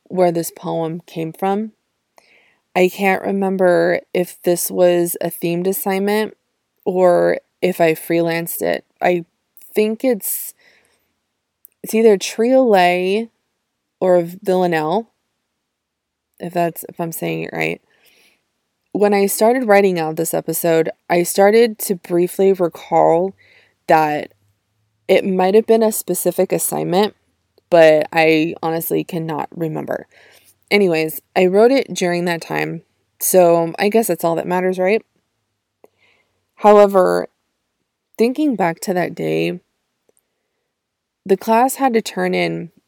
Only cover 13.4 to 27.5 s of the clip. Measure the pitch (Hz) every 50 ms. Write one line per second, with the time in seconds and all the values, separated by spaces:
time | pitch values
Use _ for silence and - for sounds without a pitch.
13.4 | _ _ _ _ _ _ _ _ _ _ _ _ 185 185 180 180 170 170 180 185
14.4 | - 202 185 185 185 175 175 156 151 156 170 208 233 - _ _ _ _ _ _
15.4 | _ _ _ _ _ _ _ _ _ _ _ _ _ _ _ _ _ _ _ _
16.4 | 180 175 170 175 175 170 165 - - - - - 170 165 165 - - 165 165 160
17.4 | 160 - - 160 160 156 165 - _ _ _ _ _ _ _ _ _ _ _ _
18.4 | _ _ _ _ _ _ _ _ _ _ _ 190 208 202 202 202 196 196 - -
19.4 | 220 226 240 262 254 214 202 202 202 196 185 170 160 156 160 160 165 - - 165
20.4 | 156 - 160 - - 170 165 160 160 - - - _ _ 170 175 175 - - -
21.4 | 196 202 214 226 233 240 214 - - - 202 175 - - 180 170 180 175 - -
22.4 | 196 196 196 185 185 165 - - - - 170 165 156 156 165 165 180 196 196 _
23.4 | _ _ _ _ _ _ _ _ _ - 170 156 156 151 151 147 101 - _ _
24.4 | _ _ _ _ _ _ _ _ _ _ _ _ _ - 190 185 - 202 190 185
25.4 | 185 185 196 220 220 - 226 226 226 214 214 - - - 180 - - 180 170 -
26.4 | 185 - 180 170 - - - 151 156 160 170 185 214 208 - _ _ _ _ _
27.4 | _ _